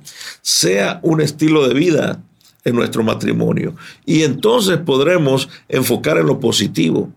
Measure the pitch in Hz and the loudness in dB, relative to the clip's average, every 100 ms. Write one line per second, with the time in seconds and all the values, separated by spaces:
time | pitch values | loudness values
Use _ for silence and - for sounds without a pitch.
0 | - - - - - - 170 196 190 - | -14 -18 -18 -10 -4 0 0 0 -2 -2
1 | 170 160 147 - 156 156 131 127 175 151 | 0 0 0 0 2 4 2 2 2 2
2 | - - - _ _ _ 139 120 120 - | -2 -6 -14 _ _ _ -2 0 -2 -2
3 | 110 113 107 113 110 - - - - - | -2 -2 -2 0 0 -2 -4 -10 -20 -14
4 | - 156 151 - 208 240 190 160 165 135 | -2 0 0 0 0 2 0 -2 0 0
5 | 147 180 139 131 - - _ 135 120 117 | 2 2 2 0 -4 -14 _ -2 0 0
6 | 147 165 156 117 117 - 101 - 82 78 | 0 0 2 2 0 0 -2 0 0 0
7 | - | -4